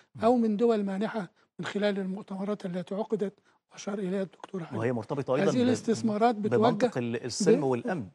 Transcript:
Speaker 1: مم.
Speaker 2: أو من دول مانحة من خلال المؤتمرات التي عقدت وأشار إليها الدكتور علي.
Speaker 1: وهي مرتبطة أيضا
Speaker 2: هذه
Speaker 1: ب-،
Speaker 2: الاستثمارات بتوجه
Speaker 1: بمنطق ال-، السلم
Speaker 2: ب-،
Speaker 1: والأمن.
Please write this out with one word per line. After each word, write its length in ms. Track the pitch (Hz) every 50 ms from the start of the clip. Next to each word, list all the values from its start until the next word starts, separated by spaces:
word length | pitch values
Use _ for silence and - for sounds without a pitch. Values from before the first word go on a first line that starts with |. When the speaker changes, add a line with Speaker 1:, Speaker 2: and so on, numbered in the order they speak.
| _ _ -
Speaker 1:
مم. 80 | 120 214
Speaker 2:
أو 140 | 226 254
من 200 | 247 226 220 208
دول 260 | 190 240 233 226 214 202
مانحة 480 | 196 190 190 220 208 - 226 185 - _ _ _ _ _ -
من 60 | 170
خلال 340 | - - 202 202 208 202 196
المؤتمرات 680 | 196 185 185 202 - - 196 190 196 202 208 202 -
التي 300 | 185 175 185 170 - 196
عقدت 380 | 190 220 - 226 185 202 190 - _ _ _ _ _ _ _
وأشار 280 | - - - 196 196 208
إليها 220 | 202 180 190 202
الدكتور 420 | 190 160 - _ - - - 190 165
علي. 140 | - 131
Speaker 1:
وهي 160 | 110 113 123 127
مرتبطة 420 | 117 107 - 147 143 131 - 131
أيضا 160 | 139 196 -
Speaker 2:
هذه 60 | -
Speaker 1:
ب-، 40 | 254
Speaker 2:
الاستثمارات 760 | 240 254 247 214 - 247 220 214 - 220 208 208 226 240 240
بتوجه 220 | 208 208 214 -
Speaker 1:
بمنطق 400 | 117 214 254 233 208 254 233 -
ال-، 280 | 131 120 117 117 117 -
السلم 360 | 123 - - 208 160 160 175
Speaker 2:
ب-، 20 | 143
Speaker 1:
والأمن. 440 | 135 127 120 120 240 202 160 107 90